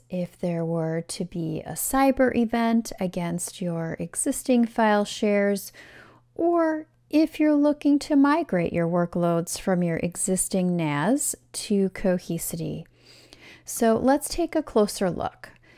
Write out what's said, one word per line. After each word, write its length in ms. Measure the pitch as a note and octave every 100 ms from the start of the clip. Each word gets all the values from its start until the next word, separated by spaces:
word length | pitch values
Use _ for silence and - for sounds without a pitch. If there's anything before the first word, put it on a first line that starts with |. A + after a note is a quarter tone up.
| -
if 300 | F3+ F3 -
there 260 | F3+ E3+
were 380 | E3 E3 D#3+ D#3+ E3+
to 160 | -
be 360 | F3 F3 D#3+ D#3+ -
a 60 |
cyber 640 | D#3+ - C4+ C4+ C4 B3+ -
event 560 | A3+ A#3 A#3 A3+ A3+ -
against 600 | F#3 F#3 E3+ F3 - -
your 360 | F3+ E3 E3 -
existing 680 | E3+ - C#4+ C4+ - B3
file 400 | A#3 - G#3+ G#3
shares, 680 | G#3 - G#3+ G3+ G3+ G3 - - - - - - _ -
or 500 | E4+ E4+ D#4+ D#4 D#4 _ -
if 300 | D4+ D#4 -
you're 160 | D4+ D4
looking 420 | D4 D4 D4 C#4+
to 160 | -
migrate 580 | D4 C#4 D#4 D#4+ F3+ E3+
your 140 | E3+ E3+
workloads 760 | F3 F3 F3 E3+ E3+ E3+ -
from 220 | - F3+
your 140 | F3 E3
existing 760 | F3 - - F#3 - F#3+ F3+ F3
nas 580 | D#3 C#3+ E3 C#4+ - - _
to 380 | - - G3+ F#3+
Cohesity. 960 | - G3 F3+ - E3+ - E3+ D#3 D3+ E3 _ _ - - - - -
So 320 | - - A3+ A3
let's 320 | B3+ C#4+ -
take 260 | - E4
a 80 | D#4+
closer 480 | D4+ A3+ G#3 - F#3+
look. 400 | - - - - - _